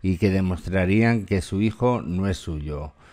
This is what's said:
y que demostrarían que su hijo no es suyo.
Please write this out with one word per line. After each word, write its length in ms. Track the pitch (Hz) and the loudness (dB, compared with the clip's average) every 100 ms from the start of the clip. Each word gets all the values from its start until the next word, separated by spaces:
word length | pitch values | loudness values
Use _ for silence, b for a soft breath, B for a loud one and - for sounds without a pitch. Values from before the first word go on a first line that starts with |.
y 180 | 95 87 | -2 2
que 120 | 104 | 2
demostrarían 920 | 95 92 87 - 95 90 104 117 117 | 2 2 -2 -2 0 2 4 4 2
que 160 | 98 98 | 0 -2
su 200 | - 95 | 0 0
hijo 420 | 110 107 123 120 | 0 0 0 0
no 260 | 58 90 98 | -2 -2 -2
es 80 | 85 | -2
suyo. 560 | - 78 76 73 73 - b | -6 -8 -6 -8 -10 -14 b